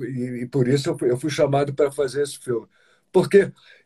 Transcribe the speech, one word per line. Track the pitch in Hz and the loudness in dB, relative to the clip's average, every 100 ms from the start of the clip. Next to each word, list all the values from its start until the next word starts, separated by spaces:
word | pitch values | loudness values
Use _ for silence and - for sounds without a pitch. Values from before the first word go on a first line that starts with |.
e, | 123 127 127 120 | -4 -6 -6 -8
e | 123 | -4
por | 139 123 | 0 2
isso | 139 165 | 2 0
eu | 147 | -2
fui, | 135 | -2
eu | 123 | -2
fui | 156 | -2
chamado | 143 139 139 143 | 0 2 2 0
pra | 139 139 | 0 0
fazer | 147 131 139 | 0 -4 -2
esse | 139 - | -6 -6
filme. | 127 120 - _ _ _ _ | -6 -6 -8 _ _ _ _
Porque | 180 139 196 - - - - | 0 6 4 4 -4 -20 -10